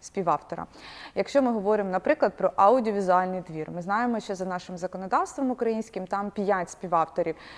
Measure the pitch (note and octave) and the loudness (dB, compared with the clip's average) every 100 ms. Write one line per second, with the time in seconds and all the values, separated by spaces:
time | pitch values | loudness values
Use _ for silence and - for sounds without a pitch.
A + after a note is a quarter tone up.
0 | - G3+ E3+ D3 - E3+ E3 - - - | -10 -4 0 0 -2 -10 -10 -14 -18 -16
1 | - - G3 C#4 B3+ A3+ F#3+ G#3+ G3 F#3 | -6 -4 0 2 4 2 2 2 2 0
2 | - D4+ G#3+ - F#3 - G3 C4 A3 G3+ | 2 2 2 2 0 6 6 6 4 0
3 | F#3 F3+ F#3 F#3 F3 D#3+ D#3 E3 F3 G#3 | 4 4 2 -2 -6 -8 -8 -8 -4 -2
4 | B3 A3+ - F#3+ F#3 F3+ - F3+ F3+ F#3+ | 0 -2 -4 -6 -6 -6 -8 -8 -8 -8
5 | F#3+ C#4+ F#4+ - C4 B3 A#3 A3 A3 F#3+ | -2 0 0 -2 -2 0 -2 -2 -4 -8
6 | F#3 G3 G#3 G#3 G3 F#3+ F3 - F3+ E3+ | -6 -4 -4 -2 0 0 -2 -8 0 0
7 | D#3+ - E3 D#3 - | 2 0 -2 -4 -12